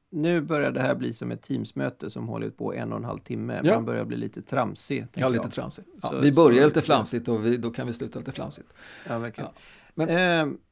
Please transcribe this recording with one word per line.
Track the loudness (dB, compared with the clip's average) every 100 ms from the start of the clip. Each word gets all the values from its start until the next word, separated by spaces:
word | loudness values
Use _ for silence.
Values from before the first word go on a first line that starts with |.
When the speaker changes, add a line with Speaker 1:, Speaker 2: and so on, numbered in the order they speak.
| _
Speaker 1:
nu | -2 2 2
börjar | 0 0 0
det | 0
här | 0 0
bli | -2
som | -6 -6
ett | -8
Teams-möte | -6 -6 -4 -4 -6 -4 -10
som | -8 -8
hållit | -6 -8 -6
på | -6
en | -6 -6
och | -6
en |
halv | -6 -10
timme. | -8 -8 -6 -2
Speaker 2:
Ja. | 2 2
Speaker 1:
Man | 0
börjar | -4 -4
bli | -6
lite | -8 -10
tramsig, | -4 -2 -2 -4 -8 -8
tänker | -6 -2
Speaker 2:
Ja, | 0
lite | 0
Speaker 1:
jag. | -2
Speaker 2:
tramsig. | -8 -10 -12 -18 -10
Ja, | -6
Speaker 1:
Så, | 2
Speaker 2:
vi | 6
börjar | 8 10 10
Speaker 1:
så | 8
Speaker 2:
lite | 6
flamsigt | 2 2 2 -4 -2
och | 0 2
vi, | 0
då | -2
kan | -6 -6
vi |
sluta | -6 -8 -8
lite | -10
flamsigt. | -10 -10 -12 -18 -20 -20 -18 -8
Speaker 1:
Ja, | -6
verkligen. | -6 -8 -12 -12
Speaker 2:
Ja. | -20 -20 -12 -4
Men | 0
Speaker 1:
Eh, | 4 4 4 2 -4 _